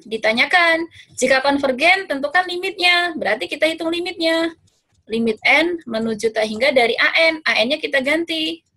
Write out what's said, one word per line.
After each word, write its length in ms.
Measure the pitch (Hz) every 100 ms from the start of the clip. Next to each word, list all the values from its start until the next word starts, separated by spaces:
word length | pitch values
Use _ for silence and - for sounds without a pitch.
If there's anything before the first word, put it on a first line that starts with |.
| 214
ditanyakan, 800 | 220 214 233 285 359 339 330 330 - - -
jika 240 | 262 262
konvergen 640 | 277 285 277 254 330 381 381
tentukan 400 | 277 285 359 359
limitnya. 640 | 359 381 381 359 349 349 311
Berarti 320 | - 320 349
kita 160 | 302 311
hitung 240 | 330 330
limitnya. 640 | 339 349 359 330 330 330 330 _ _ _ _ -
Limit 260 | 226 226 220
N 380 | - 277 339 339
menuju 480 | - 220 226 214 220
tak 160 | 220 214
hingga 240 | 214 269
dari 240 | 262 226 240
A 140 | 311 330 330
N. 100 | 311
A 160 | 254 214
N-nya 220 | 233 302
kita 160 | 294 277
ganti 640 | 262 320 339 320 320 330 _